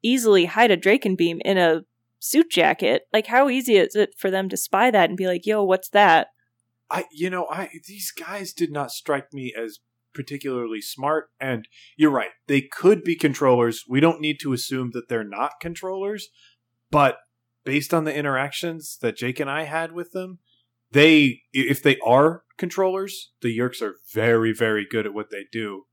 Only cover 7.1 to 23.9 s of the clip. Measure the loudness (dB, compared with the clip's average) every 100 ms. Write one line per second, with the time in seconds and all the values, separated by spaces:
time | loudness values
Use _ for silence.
7.1 | -8 -6 -4 -6 -8 -10 -12 -20 -14 -14
8.1 | -12 -14 -12 -12 -6 -6 -4 -8 -10 -4
9.1 | -4 -4 -12 -12 -10 -12 -12 _ _ _
10.1 | -14 -12 -10 -8 -6 -6 -8 -10 -8 -4
11.1 | -4 -4 _ -6 -6 -8 _ -20 _ 4
12.1 | 4 -4 -10 -2 -2 -2 0 4 4 2
13.1 | -2 -2 0 2 4 2 -2 -2 2 2
14.1 | 2 -4 -6 -4 -6 -4 -6 -6 -8 -6
15.1 | -6 -6 -6 -6 -6 -14 -10 -10 -8 -8
16.1 | -8 -12 _ _ _ _ _ _ 2 2
17.1 | 0 _ _ _ _ -4 -4 0 -2 -2
18.1 | -4 -4 -2 -4 -6 -8 -10 -14 -6 -6
19.1 | -4 -8 -6 -6 -6 -6 -8 -8 -10 -12
20.1 | -10 -12 -14 _ _ _ _ _ 4 6
21.1 | 6 4 -2 _ -4 -2 0 2 2 4
22.1 | 6 4 0 _ -10 -8 -2 -2 -2 -8
23.1 | -12 -18 _ -6 -2 -4 -4 -10